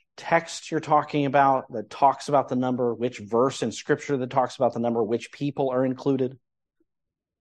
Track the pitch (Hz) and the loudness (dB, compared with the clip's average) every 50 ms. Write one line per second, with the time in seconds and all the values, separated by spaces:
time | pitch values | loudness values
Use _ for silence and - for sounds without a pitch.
0 | _ _ - - - - 170 170 165 - - - - - 165 151 - 151 156 151 | _ _ -20 -10 -2 2 2 2 2 -2 -12 -14 -10 -6 -6 -4 0 2 2 2
1 | 147 - - 147 139 139 127 143 139 135 135 127 - - 131 113 101 - - - | 2 2 -2 -2 0 2 4 4 6 6 4 2 -2 -6 -10 -10 -10 -8 -2 2
2 | 143 135 131 - - - 143 135 127 - 135 127 127 127 123 120 123 120 113 104 | 2 2 2 2 -2 0 2 2 2 2 -2 -2 0 0 0 0 0 -2 -2 -2
3 | 120 127 127 - 101 98 117 117 131 135 - - - 110 107 - - - 147 - | -4 -4 -4 -6 -6 0 2 2 2 2 0 -2 -4 -4 -6 -4 0 0 0 0
4 | - - 143 127 127 123 135 135 123 120 - - 131 117 - 120 117 120 117 117 | 0 -2 -2 -2 -2 -2 0 0 0 0 0 0 0 0 0 0 -2 0 0 0
5 | 110 101 120 117 - - - - 143 143 - - 139 131 127 127 131 127 127 - | 0 0 -2 -4 -4 -8 -10 -6 -6 -4 -2 -2 -2 0 0 0 0 0 -2 -2
6 | - 143 139 135 131 127 131 - _ _ _ _ _ _ _ _ _ _ _ _ | -2 0 0 0 0 -4 -6 -10 _ _ _ _ _ _ _ _ _ _ _ _
7 | _ _ _ _ _ _ _ _ | _ _ _ _ _ _ _ _